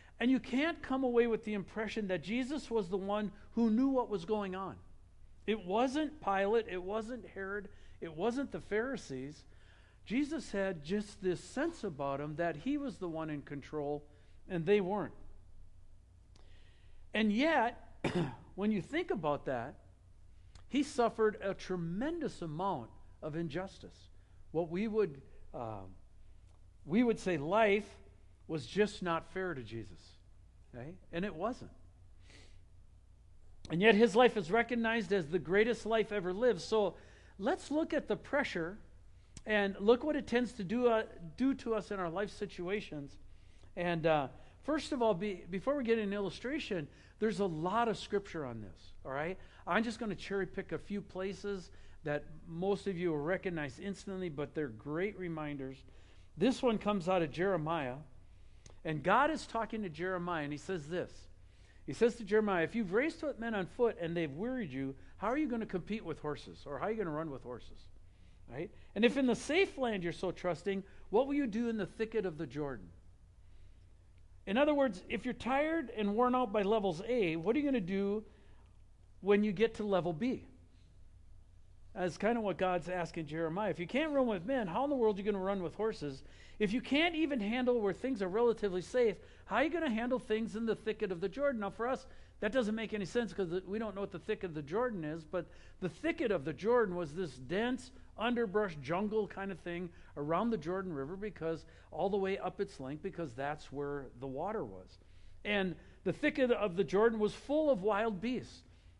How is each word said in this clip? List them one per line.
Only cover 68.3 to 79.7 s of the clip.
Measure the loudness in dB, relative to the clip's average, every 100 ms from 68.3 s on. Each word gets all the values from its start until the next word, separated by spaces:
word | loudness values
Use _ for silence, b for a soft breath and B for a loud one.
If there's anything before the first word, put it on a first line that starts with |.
| b -12
Right? | -8 -8 -10 b 4
"And | 4
if | 6
in | 4
the | 4
safe | 2 4 4 2
land | 0 0
you're | -2
so | -2 -2
trusting, | -2 -2 -2 -2 -4 -4 B B
what | 2 4
will | 2
you | 0
do | 0 0
in | 0
the | -2
thicket | -4 -2 0 -2
of | -2
the | -6
Jordan?" | -4 -4 -6 -10 -18 -20 -20 -20 -20 b b b b b b b -20 -20 -12 -2
In | 4
other | 4
words, | 6 4 2 -6
if | -6 -4
you're | -4
tired | 0 2 2 0 -2
and | -2 0 4
worn | 4
out | 4 2
by | 2
levels | 4 4 2 -2
A, | 0 2 2 2
what | 2 2
are |
you | 4
gonna | 2
do | 2 0 2 0 -4 b b b b -20 -20 -20 -20 -4
when | 4 6
you | 6
get | 4 2